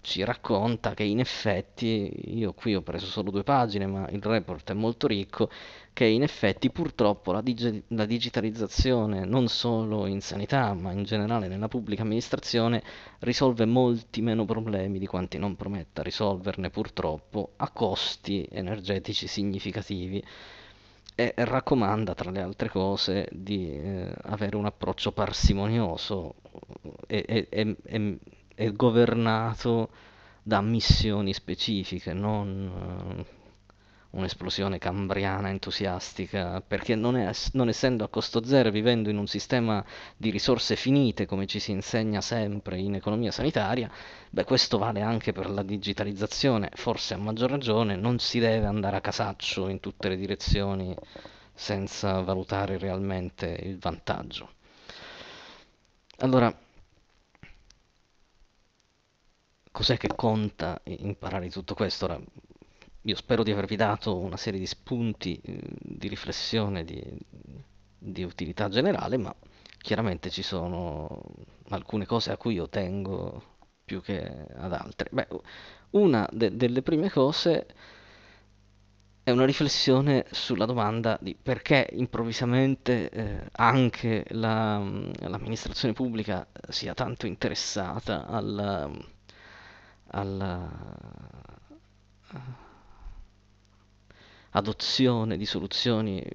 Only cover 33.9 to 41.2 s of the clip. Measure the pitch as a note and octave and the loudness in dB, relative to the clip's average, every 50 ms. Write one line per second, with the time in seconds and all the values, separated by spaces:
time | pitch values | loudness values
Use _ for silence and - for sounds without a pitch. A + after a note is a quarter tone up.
33.9 | - _ - - - - F#2+ F2+ - - F2 F#2+ - - G2 G2 F#2+ F2 - F#2+ | -20 _ -20 -12 -6 -4 -4 -4 -4 -4 -6 -4 -2 0 0 0 0 -2 -2 -2
34.9 | F#2 G2+ G2 F#2 G2 G2 G2 F#2+ F#2+ G2 G2+ F#2+ G2 F#2+ - G2 - - G#2 F#2 | -2 -2 0 0 0 0 0 0 0 0 -2 -2 -2 -4 -4 -4 -4 -2 -2 -2
35.9 | F2+ F2 - - - - F#2 - - G2 F2+ F2 F2 F#2 - - G#2+ F#2+ - - | -2 -4 -6 -8 -8 -8 -6 -4 -2 -4 -2 -2 -4 -6 -6 -4 -4 -2 0 0
36.9 | A#2 A2 A2 A#2+ B2+ B2+ G#2 F#2 - - - - - C3+ B2 A#2 G#2+ - - C3 | 0 2 4 2 4 2 2 0 -2 -2 -2 -2 2 2 2 2 2 2 2 2
37.9 | B2+ A2 G#2 G2 - A2+ - - - A#2 A2+ B2 C#3 C3+ A#2+ A2+ G2+ G#2+ G#2+ B2 | 2 2 0 -2 -2 -2 -2 0 0 0 2 4 6 6 6 6 4 4 4 4
38.9 | A#2+ A2+ G#2+ G#2+ G#2+ G#2 G2+ G2 - G2+ - - C3+ B2 A#2 A2+ G#2+ G2+ - - | 4 4 4 2 2 0 0 -2 -2 -4 -2 0 2 2 4 4 2 0 0 -4
39.9 | - - - - - - G#2 A2 G#2+ G#2 - - B2 A2+ - - A2 - - B2+ | -10 -16 -16 -18 -10 -4 -2 -2 0 2 2 4 2 4 2 0 0 0 2 4
40.9 | C#3 C#3+ C3+ A#2 G2+ - | 6 6 6 4 4 0